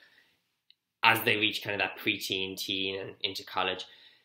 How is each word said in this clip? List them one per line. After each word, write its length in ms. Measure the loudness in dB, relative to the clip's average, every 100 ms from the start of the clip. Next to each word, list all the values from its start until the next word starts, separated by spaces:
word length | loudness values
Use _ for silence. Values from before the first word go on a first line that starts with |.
| -18 _ _ _ _ _ _ _ _ _
as 180 | 6 6
they 140 | 4 4
reach 240 | 2 0
kind 120 | -4
of 60 | -2
that 180 | -2 -2
preteen, 600 | -2 -2 -2 -2 -4 -6
teen 420 | -4 -4 -2 -4
and 160 | -8 -8
into 220 | -8 -6
college 420 | -8 -4 -2 -4 -8 -18 -20 _